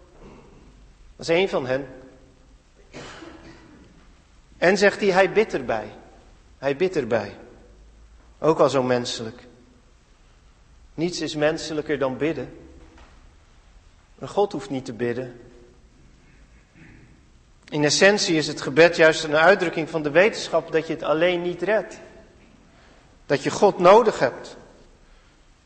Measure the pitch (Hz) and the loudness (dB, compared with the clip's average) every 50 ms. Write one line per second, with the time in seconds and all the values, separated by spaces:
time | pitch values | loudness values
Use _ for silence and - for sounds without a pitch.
0 | - - - - - 196 - - - - - - - - - - - - - _ | -20 -20 -20 -20 -20 -20 -20 -20 -20 -20 -20 -20 -20 -20 -20 -20 -20 -20 -20 _
1 | - - - - - 139 165 175 196 190 202 170 135 123 131 135 143 135 - - | -20 -20 -20 -12 -4 0 0 0 0 0 -2 -4 -4 -2 -4 -4 -6 -10 -16 -20
2 | - - - - - - _ _ - - - _ _ _ _ _ - _ - - | -20 -20 -20 -20 -20 -20 _ _ -20 -20 -20 _ _ _ _ _ -20 _ -20 -20
3 | - - - - 339 339 - - - - - - - - - - - - - - | -18 -18 -18 -20 -20 -20 -20 -20 -20 -20 -20 -20 -20 -20 -20 -20 -20 -20 -20 -20
4 | - - - _ _ _ _ - _ _ - - - 175 202 185 202 196 190 - | -20 -20 -20 _ _ _ _ -20 _ _ -8 0 2 2 4 4 2 2 2 2
5 | 214 196 175 185 196 175 160 196 220 - - 156 127 117 117 107 107 107 - - | -2 2 4 4 2 4 2 0 0 0 -4 -6 -4 -4 -4 -6 -6 -10 -16 -20
6 | - - - - - - - - _ _ - _ 131 139 143 143 185 180 185 156 | -20 -20 -20 -20 -20 -20 -20 -20 _ _ -20 _ -4 -4 -2 -2 -2 -2 -2 -4
7 | 127 107 120 110 104 101 - - - - - - - - - - - - - - | -2 0 -2 -2 -2 -6 -14 -18 -20 -20 -20 -20 -20 -20 -20 -20 -20 -20 -20 -20
8 | - - - - - - - _ - 151 156 156 160 135 123 139 127 127 123 123 | -20 -20 -20 -20 -20 -20 -14 _ 0 0 4 4 2 2 2 0 0 0 0 -2
9 | 120 120 - - 117 113 - - - - - - - _ _ _ _ _ _ _ | -2 -6 -8 -10 -10 -12 -14 -16 -20 -20 -20 -20 -20 _ _ _ _ _ _ _
10 | _ _ _ _ _ _ _ _ _ - _ _ _ _ - - - - - - | _ _ _ _ _ _ _ _ _ -20 _ _ _ _ -20 -20 -20 -18 -8 -6
11 | 160 180 175 - 160 143 - 151 151 156 165 156 - - 160 151 147 - 151 131 | -6 -6 -4 -6 -8 -8 -4 -2 0 0 0 -2 -8 -8 -8 -8 -4 -4 -4 -2
12 | 135 131 127 117 139 160 160 127 123 - - - - - - - - - - - | -2 -4 -4 -4 -4 -4 -4 -6 -10 -14 -16 -20 -20 -20 -20 -20 -20 -20 -20 -20
13 | - - - - - - - - _ _ _ - _ - _ - _ - _ _ | -20 -20 -20 -20 -20 -20 -20 -20 _ _ _ -20 _ -20 _ -20 _ -20 _ _
14 | _ _ _ - 143 131 - 196 208 196 - 147 - - 139 131 127 - 117 107 | _ _ _ -16 -14 -6 -2 -2 -2 -2 -2 -10 -8 -8 -8 -8 -8 -10 -8 -4
15 | 120 120 117 120 131 - - - - - - - - - - - _ _ _ _ | -4 -4 -4 -6 -8 -10 -14 -20 -20 -20 -20 -20 -20 -20 -20 -20 _ _ _ _
16 | - - - _ _ - - - - _ - - _ _ _ 160 - - - 135 | -20 -20 -20 _ _ -20 -20 -20 -20 _ -20 -20 _ _ _ -20 -20 -20 -20 -20
17 | - - - _ _ _ _ - _ _ _ _ - - 160 151 147 147 139 - | -20 -20 -20 _ _ _ _ -20 _ _ _ _ -18 -8 -4 0 0 0 4 6
18 | 190 196 208 208 - - 165 156 143 151 143 - - 156 131 156 165 175 170 170 | 6 6 6 4 0 0 0 0 -2 -2 -6 -8 -8 -2 4 6 6 6 6 4
19 | 160 160 156 160 165 156 147 156 160 175 202 190 185 165 - 170 156 143 165 160 | 4 4 4 2 -4 -2 0 4 6 6 4 4 0 -4 -4 -6 -8 -6 -6 -6
20 | 151 151 139 165 190 226 147 - - - - 165 156 - 151 160 156 - 156 151 | -4 2 2 4 4 4 0 -4 -8 -4 -4 -4 -4 0 -4 -4 -2 -2 -8 -6
21 | - 147 147 160 170 180 180 175 175 175 175 - 180 185 214 208 - - - - | -2 -2 0 2 2 0 0 -2 -4 -6 -6 -6 -4 -2 -2 -2 -2 -6 -14 -20
22 | - - - - - - - - - - - _ - - _ - - - - - | -20 -20 -20 -20 -20 -20 -20 -20 -20 -20 -20 _ -20 -20 _ -20 -20 -20 -20 -20
23 | _ _ - _ - - 147 135 - 151 - - 220 196 - - 180 175 202 226 | _ _ -20 _ -4 -2 -2 0 0 -4 0 2 2 2 4 6 6 8 8 8
24 | 247 214 - - 151 120 - - - - - - - - - - - - - _ | 6 4 0 0 -2 -2 -2 -6 -16 -18 -20 -20 -20 -20 -20 -20 -20 -20 -20 _
25 | - _ - - _ _ _ _ _ _ _ _ _ | -20 _ -20 -20 _ _ _ _ _ _ _ _ _